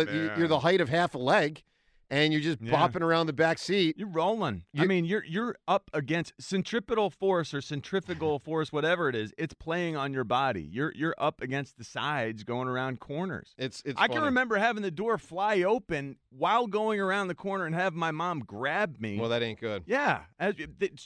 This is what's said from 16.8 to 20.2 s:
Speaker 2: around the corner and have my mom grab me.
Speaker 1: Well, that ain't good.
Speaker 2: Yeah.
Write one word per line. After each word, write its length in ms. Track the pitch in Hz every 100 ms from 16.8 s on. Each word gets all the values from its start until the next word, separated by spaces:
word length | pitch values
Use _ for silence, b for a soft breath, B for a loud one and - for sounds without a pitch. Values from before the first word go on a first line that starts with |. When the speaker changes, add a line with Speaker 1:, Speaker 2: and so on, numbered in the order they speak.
| 220 208
Speaker 2:
around 260 | 190 202 185
the 80 | -
corner 300 | 190 196 160
and 100 | 165
have 180 | 185
my 180 | 165 165
mom 280 | 156 175 160
grab 600 | 104 101 139 180 196 120
me. 180 | 110 104
Speaker 1:
Well, 80 | 117
that 160 | 117
ain't 160 | 113 107
good. 240 | 110 101 90
Speaker 2:
Yeah. 360 | 262 269 123